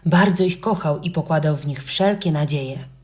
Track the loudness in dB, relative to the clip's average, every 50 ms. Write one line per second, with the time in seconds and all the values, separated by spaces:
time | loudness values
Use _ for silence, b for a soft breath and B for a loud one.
0 | b 2 4 4 4 6 4 4 2 2 0 -2 -2 -2 -2 -2 -2 -2 -2 -2
1 | -4 -6 -4 -4 -4 -2 -2 0 0 0 -2 -2 -4 -6 -6 -6 -4 -2 0 2
2 | 2 2 2 0 0 -2 0 0 2 0 0 0 -2 -4 -8 -10 -12 -16 -20 -20